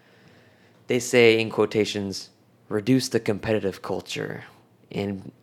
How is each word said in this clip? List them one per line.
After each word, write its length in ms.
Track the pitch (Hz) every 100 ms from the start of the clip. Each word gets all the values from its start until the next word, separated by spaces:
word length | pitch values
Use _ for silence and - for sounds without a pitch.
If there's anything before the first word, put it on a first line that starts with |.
| _ _ _ - _ _ _ _ -
they 120 | 123
say 400 | 117 127 117 113
in 100 | 110
quotations, 800 | - 107 110 101 104 98 95 - _ _ _ _
"reduce 400 | 107 104 131 123
the 100 | 117
competitive 600 | - 101 110 107 98 90
culture." 640 | - 95 - - 104 - - - _ _ _
And 400 | 117 101 98 - -